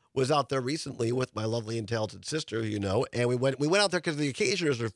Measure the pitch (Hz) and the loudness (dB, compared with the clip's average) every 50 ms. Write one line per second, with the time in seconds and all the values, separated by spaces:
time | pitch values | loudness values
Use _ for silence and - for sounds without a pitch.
0 | _ _ - 135 131 127 151 147 127 - 139 135 120 131 151 156 - 139 117 117 | _ _ -2 0 2 2 4 2 2 0 -2 -2 -2 -2 -4 -6 -6 -8 -4 -2
1 | 117 113 123 127 127 - - 107 110 110 113 120 107 107 117 117 107 98 117 110 | 0 0 0 0 -2 -2 -4 -4 -2 -2 -2 -2 -4 -4 -4 -4 -4 -2 -2 -2
2 | 110 101 104 92 95 - 147 160 151 - 104 117 113 107 104 101 98 98 95 120 | -2 -2 -4 -8 -8 -6 -6 -6 -4 -4 -4 -2 -2 -2 -2 0 0 2 2 2
3 | 139 - - 120 123 120 127 120 127 135 131 131 143 151 180 202 208 185 175 170 | 2 0 0 0 2 2 2 2 2 2 2 2 2 2 4 4 4 4 2 0
4 | - - 151 143 151 139 123 - 214 - 208 175 175 147 127 113 120 110 - | -2 -2 -2 0 0 -2 0 0 0 0 0 0 0 0 0 0 -2 -4 -6